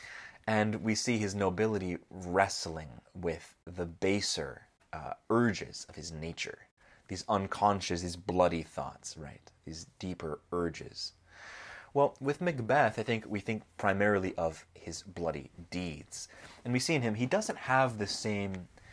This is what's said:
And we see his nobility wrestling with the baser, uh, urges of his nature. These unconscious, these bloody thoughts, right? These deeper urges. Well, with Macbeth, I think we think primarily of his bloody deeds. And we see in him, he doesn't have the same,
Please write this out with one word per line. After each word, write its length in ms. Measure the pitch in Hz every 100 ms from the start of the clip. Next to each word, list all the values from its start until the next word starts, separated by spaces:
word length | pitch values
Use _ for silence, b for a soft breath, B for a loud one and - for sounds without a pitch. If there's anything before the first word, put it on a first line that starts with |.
| B B B B -
And 360 | 110 107 107
we 120 | 110
see 220 | 107 - 113
his 180 | 101
nobility 600 | 101 95 90 110 104 92 87 -
wrestling 760 | 92 90 92 98 - - 80 78 58 -
with 420 | 92 85 80 - -
the 220 | - 90 87
baser, 800 | 82 95 101 - - 69 - - _ _
uh, 220 | 78 69 - -
urges 560 | 113 120 92 - - -
of 60 |
his 180 | - 82
nature. 460 | 80 82 85 - - - _ b b -
These 160 | 90 -
unconscious, 720 | 104 95 - 104 98 - 87
these 140 | 90 85
bloody 460 | - 90 90 85
thoughts, 540 | 78 - 67 - - -
right? 340 | 73 - - _
These 220 | - 80 90 -
deeper 420 | 92 87 82 76 _
urges. 640 | 87 85 76 64 - - - B B B B B B B
Well, 200 | 139 143 -
with 220 | 139 143
Macbeth, 560 | 175 139 113 139 117 110
I 40 |
think 200 | 110 113 -
we 140 | 104
think 220 | 107 110 - -
primarily 560 | 104 98 104 101 95 -
of 300 | 82 80 -
his 280 | - - 80
bloody 480 | 98 90 82 76 65 - 82
deeds. 580 | 90 90 73 - - - B B B
And 120 | 120
we 40 | 123
see 160 | -
in 60 | 156
him, 140 | 120
he 100 | 107
doesn't 340 | 127 196 214 -
have 380 | - 131 131 110
the 100 | 101
same, 640 | - 110 101 98 95 87 - B